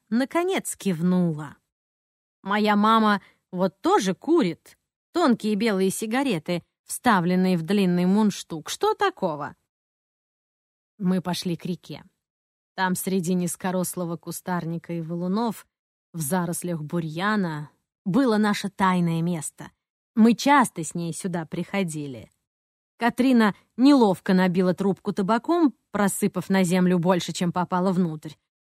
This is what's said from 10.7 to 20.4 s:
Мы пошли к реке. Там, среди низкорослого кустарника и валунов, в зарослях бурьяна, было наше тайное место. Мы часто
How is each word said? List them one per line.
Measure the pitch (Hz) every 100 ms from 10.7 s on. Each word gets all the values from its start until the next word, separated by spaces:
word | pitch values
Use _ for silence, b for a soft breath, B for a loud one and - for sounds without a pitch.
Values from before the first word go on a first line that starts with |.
| _ _ -
Мы | 180 185
пошли | 180 175 185 165
к | 175
реке. | 175 - 156 - _ _ _ _ _ _ -
Там, | 185 180
среди | - 190 165 180
низкорослого | 175 - 190 185 170 - 170 170
кустарника | - 165 - 175 165 170 -
и | 170
валунов, | 160 170 180 202 240 - - _ _ _ _
в | 170
зарослях | 143 185 170 165 175 165
бурьяна, | 151 170 165 156 196 214 175 151 147 _ _ _ 196
было | 190 262 214
наше | 214 202 196
тайное | - 190 180 170 165
место. | 170 170 - - - _ _ _ _ -
Мы | 226
часто | 220